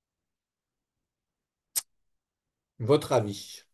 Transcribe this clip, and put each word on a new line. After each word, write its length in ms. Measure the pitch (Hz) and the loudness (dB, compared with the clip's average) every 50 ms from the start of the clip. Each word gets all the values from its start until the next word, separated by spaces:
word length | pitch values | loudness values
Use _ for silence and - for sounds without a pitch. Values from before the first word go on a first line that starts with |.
| _ _ _ _ _ _ _ _ _ _ _ _ _ _ _ _ _ _ _ _ _ _ _ _ _ _ _ _ _ _ _ _ _ _ _ - - _ _ _ _ _ _ _ _ _ _ _ _ _ _ _ _ _ _ - | _ _ _ _ _ _ _ _ _ _ _ _ _ _ _ _ _ _ _ _ _ _ _ _ _ _ _ _ _ _ _ _ _ _ _ -8 -8 _ _ _ _ _ _ _ _ _ _ _ _ _ _ _ _ _ _ -8
Votre 320 | 117 113 143 151 - - | 2 4 4 4 4 2
avis ? 500 | 139 120 104 104 98 - - - - - - _ | 2 2 2 0 -6 -8 -12 -16 -18 -20 -20 _